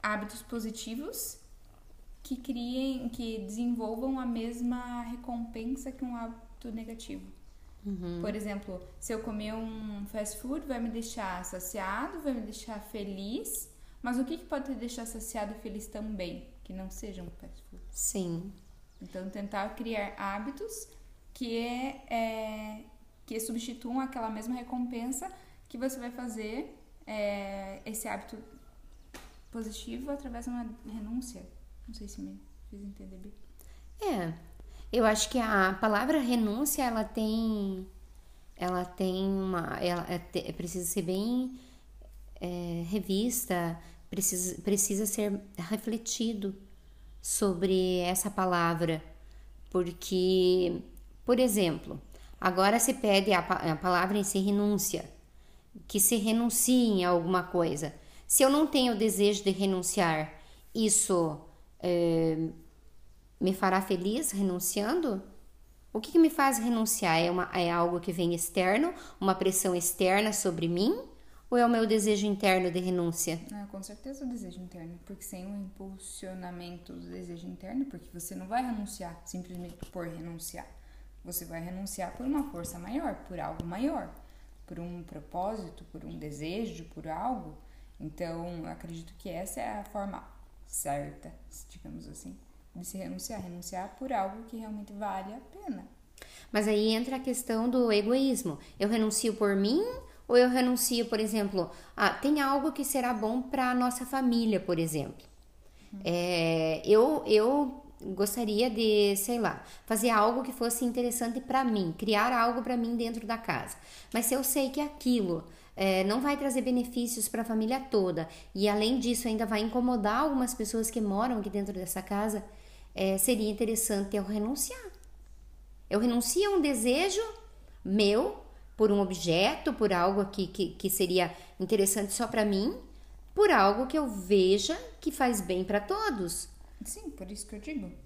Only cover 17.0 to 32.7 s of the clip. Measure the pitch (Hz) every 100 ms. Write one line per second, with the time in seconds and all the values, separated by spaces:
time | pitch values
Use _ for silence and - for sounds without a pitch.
17 | 214 185 175 - 170 - - - - -
18 | - 202 180 170 190 196 - - - -
19 | - 185 190 208 202 208 208 - 226 220
20 | 202 - 196 202 220 277 440 - - -
21 | - - - - 240 226 233 247 262 277
22 | - 233 226 220 220 214 214 214 - -
23 | - - - 220 220 233 226 233 240 254
24 | 262 254 220 220 226 247 240 254 247 240
25 | 240 269 370 - - - - 240 262 262
26 | 240 240 247 220 214 233 - - - -
27 | - 214 208 202 196 196 196 196 - 220
28 | 220 202 - 220 - - - - - -
29 | - - - - - 233 220 208 - 233
30 | 277 277 277 233 240 240 226 220 - 220
31 | 214 233 254 180 180 - - - - 220
32 | 202 - 190 196 - - -